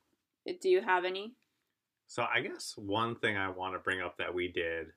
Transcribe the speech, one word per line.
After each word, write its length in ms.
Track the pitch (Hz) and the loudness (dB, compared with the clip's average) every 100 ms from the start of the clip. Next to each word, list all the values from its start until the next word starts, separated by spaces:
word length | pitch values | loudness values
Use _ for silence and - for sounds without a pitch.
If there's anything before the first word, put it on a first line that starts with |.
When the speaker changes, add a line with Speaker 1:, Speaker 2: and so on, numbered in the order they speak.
| _ _ _ _ - 180 | _ _ _ _ -8 0
Speaker 1:
Do 80 | 185 | 6
you 140 | 185 | 6
have 220 | - 180 | 6 2
any? 300 | 185 190 220 - _ _ _ _ _ _ - | 2 -4 -8 -12 _ _ _ _ _ _ -10
Speaker 2:
So 160 | - | -2
I 160 | 113 117 | 2 2
guess 340 | 190 359 - - | 0 -6 -10 -8
one 400 | 101 107 117 117 | 0 2 2 0
thing 200 | 117 101 | 0 2
I 120 | 95 | 0
wanna 280 | 92 92 90 | -2 -4 -4
bring 220 | 98 95 | -2 -2
up 160 | 87 - | -2 -4
that 160 | 85 | -4
we 140 | 90 90 | -2 -2
did, 360 | 90 82 82 80 | -2 -2 -2 -8